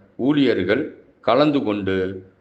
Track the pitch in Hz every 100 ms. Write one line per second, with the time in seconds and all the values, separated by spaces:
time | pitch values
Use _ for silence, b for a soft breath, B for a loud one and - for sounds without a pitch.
0 | _ - 127 151 127 101 90 123 - -
1 | - _ - 123 151 139 107 104 95 95
2 | 92 95 - _